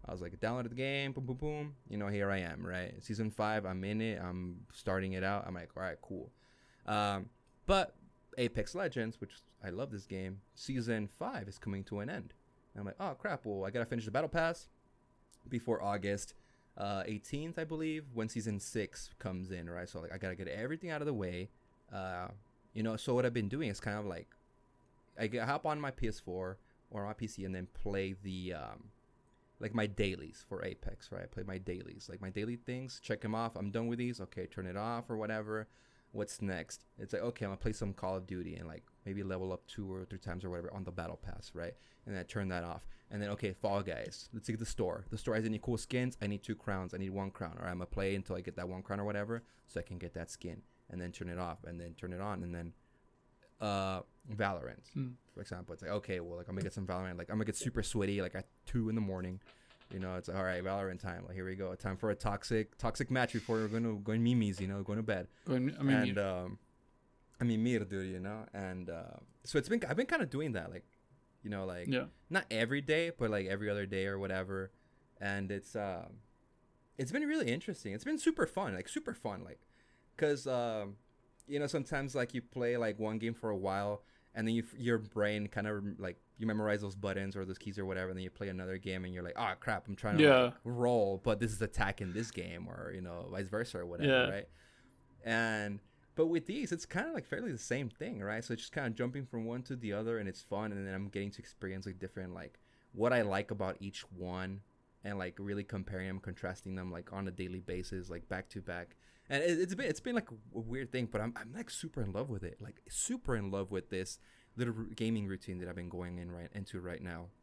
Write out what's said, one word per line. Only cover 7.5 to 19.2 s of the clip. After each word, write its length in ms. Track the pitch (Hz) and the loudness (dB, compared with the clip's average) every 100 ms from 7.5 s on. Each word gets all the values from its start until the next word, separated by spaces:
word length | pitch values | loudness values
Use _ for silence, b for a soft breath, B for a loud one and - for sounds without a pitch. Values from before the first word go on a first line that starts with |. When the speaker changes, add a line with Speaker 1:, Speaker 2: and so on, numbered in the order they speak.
| - - | -12 6
Speaker 1:
but 280 | 196 - - - - - - | 6 6 -2 -20 -20 -10 2
Apex 380 | 120 113 104 | 2 2 -2
Legends, 440 | 180 196 123 113 - | 0 0 0 -2 -4
which 120 | 101 - - _ | -12 -12 -20 _
I 60 | 101 | -8
love 200 | 90 139 | -4 -4
this 160 | 107 - | -6 -6
game, 360 | 95 92 95 - | -6 -4 -6 -12
Season 540 | - - 131 117 113 104 | -12 -4 -2 2 0 0
five 400 | - 190 233 101 | -4 -6 -4 -8
is 100 | - | -8
coming 260 | - 98 | -4 -4
to 160 | 95 101 | -4 -4
an 100 | 110 | -4
end. 240 | - 90 - _ _ _ | -6 -8 -16 _ _ _
And 60 | 104 | -8
I'm 60 | 101 | -8
like, 100 | - | -4
"Oh, 140 | 190 | -4
crap. 320 | 135 208 143 110 | -4 -4 -4 -2
Well, 180 | 98 | -2
I 60 | 95 | 0
gotta 160 | 120 117 | 0 0
finish 180 | 120 | -2
the 60 | 110 | 0
Battle 180 | 120 156 | 0 2
Pass 400 | 170 165 170 - _ _ _ _ _ _ - - | 2 2 0 -10 _ _ _ _ _ _ -20 -4
before 340 | 120 - 113 | -2 2 2
August, 520 | 101 101 101 101 - - - _ _ - | 2 2 2 0 -2 -12 -20 _ _ -4
uh, 260 | 101 98 90 | 0 0 0
eighteenth, 520 | 107 - 143 160 165 | -4 -4 -4 -4 -4
I 60 | |
believe, 400 | 160 156 160 156 147 | -4 -2 0 -2 -4
when 160 | 117 110 | -2 -2
Season 320 | 117 110 101 | 0 0 -2
six 540 | - 110 98 - - | -2 -2 -2 -6 -12
comes 320 | - | -6